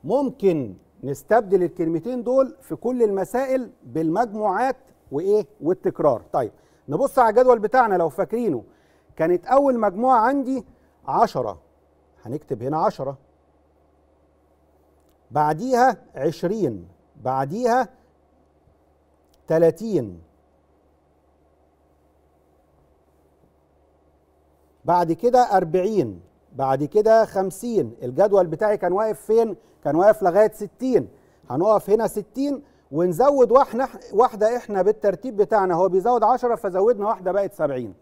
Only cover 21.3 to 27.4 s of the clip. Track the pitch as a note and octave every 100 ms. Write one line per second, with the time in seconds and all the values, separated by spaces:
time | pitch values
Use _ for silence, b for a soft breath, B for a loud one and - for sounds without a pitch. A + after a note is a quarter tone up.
21.3 | _ _ _ _ _ _ _ _ _ _
22.3 | _ _ _ _ _ _ _ _ _ _
23.3 | _ _ _ _ _ _ _ _ _ _
24.3 | _ _ _ _ _ B2 F3 E3+ E3 A#3+
25.3 | B3 B3 G3 E3+ F3+ F#3 G#3+ B2 F2+ -
26.3 | _ _ C3 C3+ C3+ D3 G#3+ G#3+ A3 G#3+
27.3 | G3